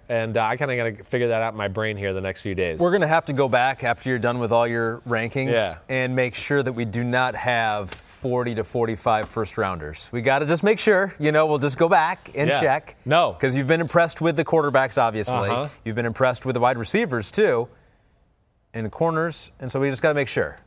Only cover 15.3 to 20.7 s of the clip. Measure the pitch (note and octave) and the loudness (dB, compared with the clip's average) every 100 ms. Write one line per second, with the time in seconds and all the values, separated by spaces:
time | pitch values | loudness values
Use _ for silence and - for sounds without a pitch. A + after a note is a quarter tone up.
15.3 | B2 G2+ A#2+ C#3+ - A2+ G#2+ A#2 - B2+ | 0 0 -2 -4 -8 -6 -2 -2 2 0
16.3 | B2 C3 A#2+ B2 A#2+ A2 G#3 E3+ A#2+ G#2+ | 0 -4 2 2 2 0 0 0 -2 -2
17.3 | - G3+ A#2+ A#2+ - _ _ _ _ _ | 2 2 2 -2 -10 _ _ _ _ _
18.3 | _ _ _ _ A#2 G#2+ - E3 D#3+ E3 | _ _ _ _ -8 -8 -2 0 0 -2
19.3 | - - - B2+ C3+ C#3 B2+ D#3+ D3 C3 | -6 -14 -12 -6 -2 0 2 2 2 0
20.3 | A#2 D2+ - - | -2 -4 -6 -4